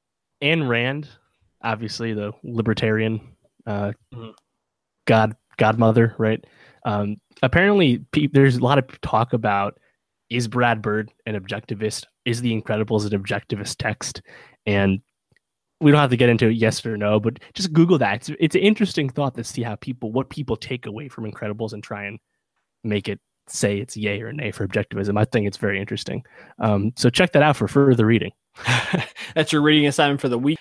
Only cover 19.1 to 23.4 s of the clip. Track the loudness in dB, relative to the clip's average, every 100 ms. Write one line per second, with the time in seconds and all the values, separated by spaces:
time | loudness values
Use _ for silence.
19.1 | -2 -4 -4 -10 -6 -6 -6 -10 -8 -4
20.1 | -4 -4 -8 -6 -6 -6 -10 -10 -12 -14
21.1 | -12 -12 -8 -8 -6 -8 -8 -12 -10 -10
22.1 | -14 _ _ _ _ _ _ -2 -2 -2
23.1 | -10 _ _